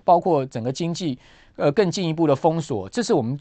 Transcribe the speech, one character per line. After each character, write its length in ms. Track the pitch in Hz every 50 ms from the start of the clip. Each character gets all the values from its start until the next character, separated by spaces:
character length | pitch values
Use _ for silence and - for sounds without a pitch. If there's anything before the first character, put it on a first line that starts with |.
| -
包 140 | 190 170 175
括 260 | - 190 156 139 131
整 160 | 131 - 120
个 100 | 110 127
经 220 | - - 165 170 165
济， 240 | - 185 147 123 - _ _ _ _ _ _ _
呃， 160 | - 175 143
更 180 | 143 226 202 170
进 180 | - 202 180
一 60 | 160 156
步 140 | 165 165
的 80 | 151 135
封 260 | - - 156 160 165
锁， 260 | 151 - 127 98 92 95
这 120 | - 247
是 120 | 214 - 208
我 80 | 147
们 140 | 110 120 143 143